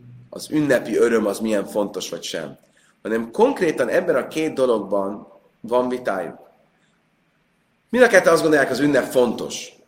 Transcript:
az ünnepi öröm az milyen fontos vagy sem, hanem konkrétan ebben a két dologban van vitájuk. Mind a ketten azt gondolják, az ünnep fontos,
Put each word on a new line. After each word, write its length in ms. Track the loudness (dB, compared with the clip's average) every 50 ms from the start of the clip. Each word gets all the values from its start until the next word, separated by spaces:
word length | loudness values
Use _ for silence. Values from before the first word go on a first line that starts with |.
| -20 -20 -20 -20 -20 _
az 200 | -16 -16 -10 -4
ünnepi 460 | -2 -2 0 2 2 0 0 0 0
öröm 300 | 2 2 4 4 2 2
az 120 | 0 -2 -2
milyen 280 | -2 -2 -2 -2 -2
fontos 440 | -2 -2 -4 -4 -4 -4 -8 -10 -10
vagy 120 | -10 -10 -10
sem, 360 | -10 -10 -8 -10 -10 -14 -18 _ _ _ _ _ _ _ _ -8
hanem 280 | -4 -4 -4 -4 -4
konkrétan 580 | 0 2 2 2 2 0 -2 -2 0 0 0 0
ebben 260 | 0 0 0 2 0
a 120 | 0 -2 -4
két 240 | -4 -4 -4 -4 -2
dologban 800 | 0 2 2 2 0 -2 -2 -2 -2 -2 -4 -6 -10 -14 -18 -20 -20 _ _ _ _
van 280 | -8 -2 -2 0 0 -2
vitájuk. 600 | -4 -6 -4 -4 -4 -4 -6 -8 -12 -16 -20 -20 _ _ _ _ _ _ _ _ _ _ _ _ _ _ _ _ _ _ _ _ _ _ _ _ _ _ _ _
Mind 140 | 2 4 6
a 40 | 6
ketten 240 | 6 6 6 6 4
azt 100 | 4 4
gondolják, 280 | 4 4 4 2 2
az 80 | 0 0
ünnep 260 | 0 2 2 2 0
fontos, 680 | 0 2 2 2 2 0 -4 -8 -10 -10 -12 -14 -14 -18 _ _